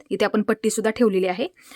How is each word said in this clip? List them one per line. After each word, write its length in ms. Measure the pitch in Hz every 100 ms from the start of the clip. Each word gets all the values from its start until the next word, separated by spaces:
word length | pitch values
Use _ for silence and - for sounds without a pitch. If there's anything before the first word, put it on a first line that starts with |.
| -
इथे 160 | 196 208
आपण 160 | 214
पट्टी 260 | 208 220 220
सुद्धा 220 | 220 214
ठेवलेली 360 | 220 233 190 185
आहे. 200 | 180 339 _ -